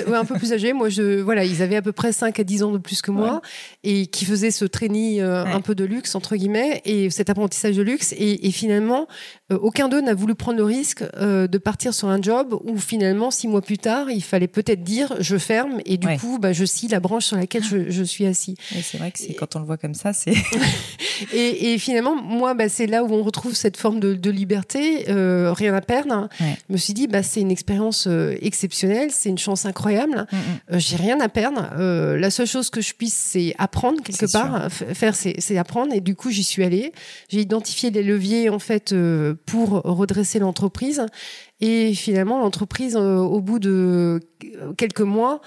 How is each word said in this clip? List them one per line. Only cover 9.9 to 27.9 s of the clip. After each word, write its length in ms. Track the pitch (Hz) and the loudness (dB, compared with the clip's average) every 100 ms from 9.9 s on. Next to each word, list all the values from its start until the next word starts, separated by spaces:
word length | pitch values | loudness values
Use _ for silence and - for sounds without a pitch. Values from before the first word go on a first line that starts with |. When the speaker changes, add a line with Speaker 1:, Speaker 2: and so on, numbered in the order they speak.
| 277 | 2
Speaker 1:
n'a 100 | 269 | 2
voulu 220 | 196 214 | 2 0
prendre 240 | 226 247 233 | 0 0 2
le 60 | |
risque, 400 | 208 254 294 - 208 - | 2 0 -2 -4 -8 -2
euh, 300 | 202 190 185 | 0 2 2
de 100 | 190 | 0
partir 360 | 208 202 247 | 0 -2 -2
sur 140 | - 202 | -2 0
un 120 | 196 | 0
job 380 | 190 240 269 214 | 2 0 0 -2
où 120 | 226 214 | -4 -4
finalement, 520 | - 226 190 202 247 | -2 0 2 2 0
six 160 | - 233 | -2 0
mois 160 | 202 | 0
plus 160 | 185 208 | 0 -2
tard, 320 | 220 254 269 | 0 0 -2
il 120 | 220 | -4
fallait 240 | - 185 180 | 0 0 0
peut-être 340 | 208 208 196 | 0 0 0
dire, 320 | 175 226 277 254 | 0 0 0 -2
je 180 | 170 190 | 0 0
ferme 420 | - 220 277 240 - | 2 0 0 -2 -2
et 100 | 185 | 0
du 100 | 175 | 2
Speaker 2:
Ouais. 100 | 143 | 0
Speaker 1:
coup, 200 | 233 247 | -2 0
bah, 120 | 196 | 0
je 120 | 170 | 2
scie 240 | 190 - 233 | 0 -2 -2
la 100 | 202 | 0
branche 260 | 175 226 - | 0 0 0
sur 100 | 196 | 0
laquelle 260 | 185 233 | 0 -2
je, 260 | 214 196 175 | 0 0 0
je 120 | 180 | -2
suis 240 | 180 - 196 | -2 0 0
assis. 300 | 185 - 185 - 185 | 0 -4 -8 -8 -6
Speaker 2:
Et 60 | |
c'est 160 | 160 156 | -6 -6
vrai 140 | 170 | -6
que 60 | - | -6
c'est, 100 | - | -8
Speaker 1:
Et 40 | |
Speaker 2:
quand 200 | - 151 | -8 -6
on 60 | 156 | -6
le 40 | 156 | -6
voit 100 | 160 | -6
comme 160 | 151 | -6
ça, 180 | 151 202 | -4 -2
c'est 220 | 202 160 | -2 0
Speaker 1:
<laughs> 960 | 202 - 226 139 - - - - - 202 | 0 2 0 2 0 -6 -8 -6 -6 -2
Et, 400 | 226 240 - 233 | 0 0 0 0
et 60 | 226 | 0
finalement, 360 | - 233 254 311 | 0 0 2 0
moi, 340 | 175 233 254 | 0 0 0
bah, 140 | 247 214 | 2 0
c'est 180 | - 220 | 0 0
là 160 | 226 | 2
où 80 | 240 | 2
on 100 | 214 | 2
retrouve 320 | 214 - 247 | 0 -2 -4
cette 220 | - 208 - | 0 0 0
forme 240 | 220 220 | 0 2
de, 140 | 196 | 2
de 160 | 185 202 | 2 0
liberté, 760 | 196 190 202 185 277 302 302 - | 0 0 0 -2 0 0 0 0
euh, 440 | 202 185 180 175 | 2 4 4 2
rien 220 | 180 208 | 2 2
à 60 | 196 | 0
perdre. 480 | 190 247 285 226 214 - | 2 0 0 -2 -2 -2
Speaker 2:
Ouais. 160 | 156 - - | -2 -2 -2
Speaker 1:
Je 40 | |
me 60 | 190 | -2
suis 140 | - | 0
dit, 140 | 208 269 | -2 0
bah, 160 | 196 | 0
c'est 180 | 196 214 | 0 0
une 100 | 190 | 0
expérience, 560 | 185 - 202 220 | 0 0 0 0